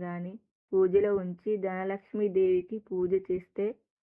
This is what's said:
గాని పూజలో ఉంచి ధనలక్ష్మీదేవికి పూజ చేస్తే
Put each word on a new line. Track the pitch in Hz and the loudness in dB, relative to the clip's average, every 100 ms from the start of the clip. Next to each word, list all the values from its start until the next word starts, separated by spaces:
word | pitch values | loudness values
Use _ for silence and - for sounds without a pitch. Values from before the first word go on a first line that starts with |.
గాని | 175 175 180 202 _ _ _ | -8 -8 -8 -12 _ _ _
పూజలో | 190 185 196 208 202 | 2 4 4 4 0
ఉంచి | 180 175 214 214 | -2 -6 -4 -2
ధనలక్ష్మీదేవికి | 190 185 190 196 _ 208 208 185 185 180 180 220 | -2 -4 -4 -6 _ -2 0 2 4 2 -2 -8
పూజ | - 185 180 190 | -6 -4 0 0
చేస్తే | 190 180 - - 202 - _ _ | 0 -6 -6 -6 -4 -6 _ _